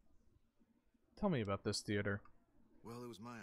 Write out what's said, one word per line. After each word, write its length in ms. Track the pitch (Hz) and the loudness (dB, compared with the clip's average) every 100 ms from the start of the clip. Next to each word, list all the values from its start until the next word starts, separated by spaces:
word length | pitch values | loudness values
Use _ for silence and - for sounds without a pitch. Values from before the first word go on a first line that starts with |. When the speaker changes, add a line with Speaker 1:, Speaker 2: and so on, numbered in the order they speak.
| - - - - _ _ - _ _ _ _ | -20 -20 -20 -20 _ _ -20 _ _ _ _
Speaker 1:
Tell 160 | - 208 | 0 2
me 100 | 147 | 4
about 200 | 101 98 | 2 2
this 180 | 110 104 | 2 -2
theater. 400 | - 104 101 101 - - _ - - - | 2 2 2 -2 -6 -20 _ -20 -20 -18
Speaker 2:
Well, 220 | 104 120 | -14 -10
it 40 | 120 | -10
was 120 | 101 | -10
my 180 | 117 117 | -10 -10